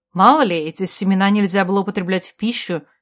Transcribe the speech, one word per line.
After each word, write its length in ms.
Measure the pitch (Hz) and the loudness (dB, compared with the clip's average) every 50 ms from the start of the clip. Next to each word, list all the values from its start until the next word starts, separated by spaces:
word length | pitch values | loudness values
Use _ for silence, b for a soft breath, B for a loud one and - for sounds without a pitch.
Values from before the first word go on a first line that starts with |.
| _ _ _ | _ _ _
Мало 280 | 175 190 233 285 320 | 4 6 6 6 6
ли, 160 | 277 202 175 165 | 2 0 0 -2
эти 280 | 151 160 160 - 185 | -4 -6 -6 -6 -6
семена 440 | 180 - - 202 190 196 190 196 196 | -6 -6 -4 0 0 2 2 2 2
нельзя 360 | 202 208 202 185 175 202 190 | 2 2 0 0 0 0 0
было 160 | 180 196 202 | 0 0 -2
употреблять 460 | 190 208 196 208 185 175 190 185 185 - | -2 -2 -4 -6 -4 -2 -4 -4 -4 -8
в 80 | - | -12
пищу, 480 | _ - 226 233 - - - 175 151 147 b b b | _ -6 -4 -4 -6 -6 -6 -6 -8 -8 b b b